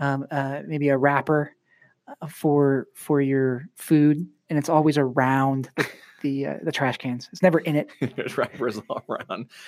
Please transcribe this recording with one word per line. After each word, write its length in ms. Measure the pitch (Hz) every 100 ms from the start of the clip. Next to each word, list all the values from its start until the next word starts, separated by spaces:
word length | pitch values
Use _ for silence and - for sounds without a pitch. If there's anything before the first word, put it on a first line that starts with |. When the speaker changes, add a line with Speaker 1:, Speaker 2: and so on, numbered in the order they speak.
Speaker 1:
um, 260 | 143 135 139
uh, 300 | 143 135 143 147
maybe 220 | 156 143
a 60 | 135
wrapper, 580 | 139 139 135 151 147 _ _ _ _ _ - -
uh, 40 | 156
for, 640 | - 156 143 139 135 -
for 260 | - - 147
your 460 | 139 135 131 123 151 -
food, 500 | - 156 147 151 175 _ -
and 80 | 151
it's 100 | 143
always 280 | 156 156 143
around 720 | 135 131 131 135 135 135 127 -
the, 100 | - -
Speaker 2:
<laughs> 180 | - -
Speaker 1:
the, 240 | 143 139 139
uh, 80 | 143
the 100 | 160
trash 240 | - 135 -
cans. 300 | 131 123 -
It's 100 | -
never 160 | 185 160
in 160 | - 147
it. 140 | 151 -
Speaker 2:
<laughs> 140 | 135 -
There's 200 | - -
wrappers 420 | 117 - 120 107 -
all 140 | - -
around. 380 | - - 98 - -